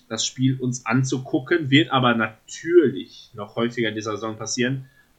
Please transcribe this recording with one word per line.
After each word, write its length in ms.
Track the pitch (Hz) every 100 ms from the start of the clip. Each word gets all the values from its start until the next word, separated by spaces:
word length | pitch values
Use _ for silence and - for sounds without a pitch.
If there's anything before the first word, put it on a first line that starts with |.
| -
das 160 | 110 -
Spiel 340 | - 131 131
uns 260 | 127 120 110
anzugucken, 840 | 127 131 127 - 156 - 175 139
wird 220 | 135 -
aber 240 | 131 123 113
natürlich 1160 | 113 - - - 165 175 131 90 - - -
noch 220 | 107 104 117
häufiger 340 | 117 120 110
in 60 | 107
dieser 160 | 110
Saison 240 | 101 113 107
passieren. 540 | 110 123 123 135 - _ _